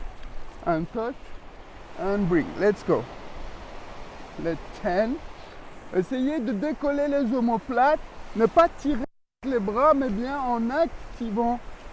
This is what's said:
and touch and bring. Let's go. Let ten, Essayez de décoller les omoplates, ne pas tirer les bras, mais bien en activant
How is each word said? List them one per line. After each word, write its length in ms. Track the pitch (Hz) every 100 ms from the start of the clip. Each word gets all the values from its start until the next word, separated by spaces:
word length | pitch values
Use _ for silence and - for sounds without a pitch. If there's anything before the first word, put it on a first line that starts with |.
| - - - - - - -
and 220 | 160 170
touch 220 | 233 233 277 - - - - - - - -
and 300 | 185 202 185
bring. 180 | 175 131 -
Let's 240 | 202 202
go. 200 | - 135 120 - - - - - - - - - - - - -
Let 160 | 160 160 - -
ten, 380 | 202 180 226 320 - - - - - - -
Essayez 460 | 185 180 254 262 311
de 120 | 220
décoller 540 | 202 294 285 285 285 285
les 260 | 285 240
omoplates, 680 | 254 233 226 - 240 269 311 - - - 202
ne 100 | -
pas 220 | - 330
tirer 340 | - 277 254 269 - _ _ 262
les 140 | 247
bras, 340 | 196 214 302
mais 160 | 285 254
bien 300 | 202 247 285
en 300 | 254 233 233
activant 880 | 285 349 - - - 226 208 233 240 - - -